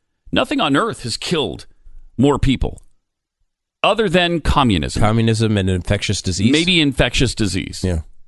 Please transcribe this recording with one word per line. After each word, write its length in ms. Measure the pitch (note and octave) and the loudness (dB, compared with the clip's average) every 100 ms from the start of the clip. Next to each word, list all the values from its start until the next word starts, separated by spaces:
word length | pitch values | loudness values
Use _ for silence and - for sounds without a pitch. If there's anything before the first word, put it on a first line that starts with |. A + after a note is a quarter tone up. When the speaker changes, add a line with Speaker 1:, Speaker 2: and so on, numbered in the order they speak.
| _ _ - | _ _ -6
Speaker 1:
Nothing 280 | - - C#4 | -4 -2 -2
on 160 | D#3 C#3+ | 0 0
earth 280 | A3 - | -2 -6
has 120 | A#2 - | -8 -8
killed 520 | - D#3+ G#2+ A#1 - - - - - - | -4 -4 -4 -8 -14 -20 -20 -20 -10 0
more 220 | C#3 B2+ | 2 4
people 420 | C#3 B2 - F#2 - _ _ _ _ _ _ _ _ _ | 2 0 -2 -6 -16 _ _ _ _ _ _ _ _ _
other 260 | E3+ G#3+ G#3 | -2 0 2
than 320 | F3+ F3 E3+ | 2 2 0
communism. 600 | - D#3 B2+ F2 B1+ - | 0 2 2 2 0 0
Speaker 2:
Communism 520 | A2 A2+ A2+ G#2+ A2 G#2 | 2 2 2 2 2 2
and 140 | F#2+ | 0
infectious 540 | F#2 - G2+ - G2 | -2 -2 -2 -2 -4
disease? 280 | G2 F2+ G#2+ | -4 0 2
Speaker 1:
Maybe 300 | D3+ F3 F3 | 2 2 2
infectious 540 | D3 - B2 - C3 - | 2 2 0 2 0 0
disease. 460 | G2+ F2+ - - | -2 -2 -6 -4
Speaker 2:
Yeah. 180 | F#2 D#2+ - - | -2 -2 -6 -16